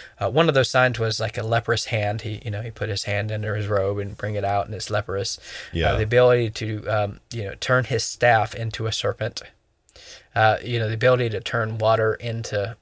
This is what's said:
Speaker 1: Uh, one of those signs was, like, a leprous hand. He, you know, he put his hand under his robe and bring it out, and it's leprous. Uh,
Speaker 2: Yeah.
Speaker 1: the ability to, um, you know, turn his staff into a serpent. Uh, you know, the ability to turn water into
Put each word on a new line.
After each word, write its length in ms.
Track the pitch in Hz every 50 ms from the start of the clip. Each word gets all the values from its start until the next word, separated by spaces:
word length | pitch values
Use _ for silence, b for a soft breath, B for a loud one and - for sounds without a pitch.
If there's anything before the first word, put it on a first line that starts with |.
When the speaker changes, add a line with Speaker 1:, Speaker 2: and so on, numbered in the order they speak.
| B B B -
Speaker 1:
Uh, 120 | 101 101
one 180 | 117 156 170 160
of 60 | 139
those 160 | 135 123 -
signs 280 | - 127 127 127 117 113
was, 220 | 113 110 107 -
like, 160 | 113 107 -
a 60 | 113
leprous 420 | 107 113 117 113 - - 117 107 -
hand. 360 | - 120 107 104 104 107 107
He, 180 | 110 107 107 98 -
you 60 | 113
know, 120 | 98 104
he 80 | 117 117
put 180 | - - 104 110
his 160 | 104 98 -
hand 260 | 107 101 101 107 107
under 240 | 107 107 104 107 104
his 100 | 107 104 101
robe 300 | 104 98 95 98 101 101
and 180 | 98 98 98
bring 200 | - 104 107 107
it 80 | 101 98
out, 200 | 98 101 101 -
and 80 | - 104
it's 160 | 92 - -
leprous. 480 | 107 104 - - 95 98 92 - - B
Uh, 20 | B B B B B B B
Speaker 2:
Yeah. 180 | 82 78 71 64
Speaker 1:
the 60 | -
ability 480 | 107 104 120 123 123 123 123 123 120 110
to, 360 | 110 - 107 107 110 104 - 107
um, 320 | 110 107 104 98 - - _ _
you 120 | 117 117 101
know, 100 | 95 - -
turn 240 | - - 127 127 113
his 200 | - - 110 -
staff 500 | - - - 120 120 117 110 101 - -
into 320 | - 113 110 - - 110
a 60 | 113
serpent. 500 | - - - 104 - - 110 - - - - - _ _ _ _ _ _ _ B B B B B B B B B -
Uh, 220 | 110 110 110 104 - -
you 140 | 117 120 117
know, 100 | 110 107
the 60 | 113
ability 340 | 107 123 127 127 123 120 113
to 100 | 107 98
turn 380 | - - - 117 110 110 110 107
water 360 | 107 110 110 110 110 110 107
into 600 | - 120 117 113 117 113 - - 104 101 113 117 -